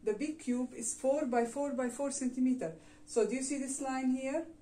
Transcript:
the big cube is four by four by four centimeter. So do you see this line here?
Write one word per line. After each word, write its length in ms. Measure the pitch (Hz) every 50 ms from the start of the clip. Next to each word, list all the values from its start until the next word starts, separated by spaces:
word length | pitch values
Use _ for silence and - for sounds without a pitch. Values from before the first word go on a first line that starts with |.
the 120 | - 220 208
big 240 | 185 285 302 302 -
cube 320 | - - 247 247 254 247 -
is 200 | - 233 - -
four 320 | - - 262 277 302 302
by 180 | 247 240 240 233
four 300 | 233 - 277 285 285 254
by 160 | 240 254 240
four 200 | 233 - 285 277
centimeter. 640 | 262 - 262 247 - 262 254 262 254 - 180 160 160 - - - - - - -
So 160 | - 240 214
do 120 | - 233
you 60 | 262
see 160 | 269 - 285 277
this 220 | 269 262 - -
line 300 | 277 262 262 262 262 262
here? 340 | 254 262 262 262 277 330 320 - - -